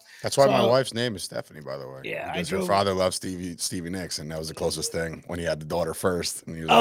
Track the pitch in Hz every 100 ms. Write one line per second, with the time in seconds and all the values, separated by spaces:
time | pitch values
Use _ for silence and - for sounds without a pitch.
0 | - - 107 - 139 98 113 127 127 113
1 | 123 98 - - - 78 69 67 65 67
2 | 65 - - 76 82 95 92 98 101 92
3 | 92 - 101 92 90 82 - 95 85 95
4 | 85 - 76 80 78 78 85 80 76 85
5 | 82 76 - 87 85 78 78 85 82 78
6 | 98 87 85 - - 80 80 226